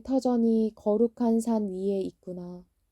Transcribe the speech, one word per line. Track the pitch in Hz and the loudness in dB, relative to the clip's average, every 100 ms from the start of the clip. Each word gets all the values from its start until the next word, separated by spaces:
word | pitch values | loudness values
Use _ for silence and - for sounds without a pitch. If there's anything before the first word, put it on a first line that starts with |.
터전이 | 226 262 254 247 226 226 220 - | 2 0 2 2 2 2 0 -2
거룩한 | 214 214 233 - 233 226 | 0 2 2 2 0 0
산 | 226 226 208 | 0 -2 -2
위에 | 185 196 196 | -4 -2 -2
있구나. | 180 - - 180 175 180 180 _ _ | -4 -10 -14 -12 -12 -16 -20 _ _